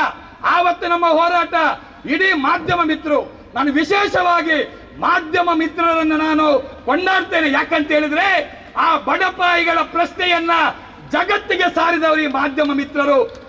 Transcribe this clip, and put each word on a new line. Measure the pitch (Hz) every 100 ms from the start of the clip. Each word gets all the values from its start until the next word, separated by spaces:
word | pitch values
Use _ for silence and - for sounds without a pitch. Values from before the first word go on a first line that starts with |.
| 262 - - -
ಆವತ್ತು | - 339 349 349 349
ನಮ್ಮ | 339 339
ಹೋರಾಟ | 320 339 349 330 339 302 - - - -
ಇಡೀ | 320 381
ಮಾಧ್ಯಮ | 330 277 349 330 349
ಮಿತ್ರರು, | 320 311 311 285 - - -
ನಾನು | 233 285
ವಿಶೇಷವಾಗಿ | 277 330 403 403 381 359 349 320 302 - - - -
ಮಾಧ್ಯಮ | - 349 311 349 349
ಮಿತ್ರರನ್ನು | 320 330 339 339 330 311 311
ನಾನು | 311 311 302 269 - -
ಕೊಂಡಾಡ್ತೇನೆ. | - 311 370 381 359 339 302
ಯಾಕಂತ | 277 302 320 302
ಹೇಳಿದ್ರೆ | 302 302 302 392 359 285 - - -
ಆ | 311 311
ಬಡಪಾಯಿಗಳ | - 330 370 370 349 339 339 330
ಪ್ರಶ್ನೆಯನ್ನ | 311 330 349 - 359 339 330 330 294 - - - -
ಜಗತ್ತಿಗೆ | 311 370 415 - 359 349
ಸಾರಿದವರು | 339 330 339 320 311
ಈ | 302
ಮಾಧ್ಯಮ | 269 285 277 294
ಮಿತ್ರರು. | 277 277 285 285 269 - -